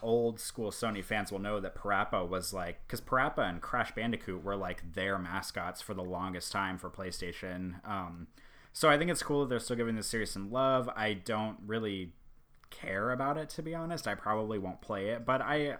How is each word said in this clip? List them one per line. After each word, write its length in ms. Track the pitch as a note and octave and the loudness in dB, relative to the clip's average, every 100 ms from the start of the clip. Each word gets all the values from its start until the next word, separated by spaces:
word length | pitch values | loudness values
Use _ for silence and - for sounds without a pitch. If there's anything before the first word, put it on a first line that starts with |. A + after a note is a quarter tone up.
old 400 | A2+ A#2 A#2 G#2+ | 4 6 6 0
school 300 | - - G#2+ | -6 -4 -4
Sony 340 | - A2+ G2+ | -2 -2 -2
fans 260 | F2+ A2 G2 | 0 0 0
will 80 | G2 | -2
know 220 | G2+ G#2 | 0 0
that 160 | F#2+ - | -2 -4
Parappa 500 | G2+ G2 G#2+ G#2 F2 | 2 4 4 2 2
was, 280 | F#2 F2 | 0 0
like, 340 | G2 F2 F2 - | -2 -4 -6 -6
'cause 140 | A#2+ | -6
Parappa 460 | - C3 C#3+ D3+ G#2 | 2 4 4 2 0
and 120 | - | 0
Crash 340 | - B2 A2+ | -2 0 0
Bandicoot 480 | - A#2 A2 - F2+ | 0 0 0 -2 -4
were, 140 | G2 G2+ | -2 -2
like, 380 | F#2 F2+ E2+ | -2 -4 -4
their 240 | E2+ G2 G2 | 0 0 0
mascots 640 | F2 F#2+ - - F2 F2+ | 0 -4 -4 -4 -4 -6
for 100 | - | -6
the 100 | F#2+ | -4
longest 480 | F2+ F2+ F#2 F2+ - | -4 -2 -2 -4 -2
time 280 | G2+ F#2+ F#2 | 0 0 -2
for 100 | F2+ | -6
PlayStation. 1000 | F2+ F#2 - F2+ - F#2 F2+ F#2 F2+ G#2 | -6 -6 -4 -6 -6 -6 -4 -4 -6 -4
Um, 420 | G2 F2 E2+ E2 - - - - | -4 -4 -8 -12 -16 -20 -20 -12
so 160 | - D#3 | 4 6
I 80 | D3 | 6
think 140 | E3+ | 6
it's 120 | E3+ | 2
cool 200 | - C#3+ | 2 2
that 80 | C#3 | 4
they're 80 | A#2+ | 2
still 180 | - A#2+ | 0 0
giving 200 | A#2 A2+ | 2 0
the 60 | |
series 280 | G2 A2+ G#2 | 0 0 0
some 200 | F#2+ G2 | -2 -2
love. 380 | B2 C3+ C3 B2 A2 | 2 4 4 2 0
I 160 | G#2+ | 0
don't 460 | G2+ F#2 G#2+ A2 G#2+ G#2 | 0 0 0 0 -4 -4
really 480 | A2+ A2 G2 F2+ - - - - - - | -2 0 -2 -4 -10 -20 -20 -20 -20 -18
care 400 | - - F#2+ A2+ | -10 -4 0 2
about 260 | B2+ C#3 D3+ | 2 0 0
it, 140 | D#3 | -4
to 120 | - | -6
be 120 | D#3+ | -4
honest. 340 | E3 E3 E3+ A2 | -4 -2 -2 -2
I 60 | |
probably 440 | G2+ G#2 A2 G#2+ G#2+ | -2 0 0 2 0
won't 220 | F#2+ F2 | -2 -6
play 300 | - G2+ G2+ | -4 -2 0
it, 160 | A#2 A#2 | 0 2
but 160 | C3 | 2
I, 340 | B2+ D3+ D3 | 4 2 2